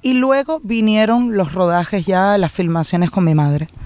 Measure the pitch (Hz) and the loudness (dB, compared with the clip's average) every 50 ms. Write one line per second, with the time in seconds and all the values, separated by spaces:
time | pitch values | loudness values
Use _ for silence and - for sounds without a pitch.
0 | - 254 262 254 254 262 269 277 277 285 320 311 - 196 233 226 220 214 214 214 | -2 0 0 2 2 2 2 0 0 -2 -4 -6 -4 -4 -2 0 0 2 2 2
1 | 220 220 226 240 247 240 226 202 185 147 151 185 185 175 170 175 175 - - 196 | 2 2 2 2 0 0 0 -2 -2 -2 -2 0 0 2 2 0 0 -2 -2 -4
2 | 165 196 190 185 190 202 208 202 185 156 - - 185 170 165 165 160 - - 175 | -2 0 0 2 2 2 2 2 0 -2 -2 -2 -2 -2 0 -2 -2 -2 0 0
3 | 175 170 - 196 185 165 156 151 147 143 143 147 156 - - - - | 0 0 0 0 2 2 2 2 2 2 0 -2 -4 -8 -12 -14 -14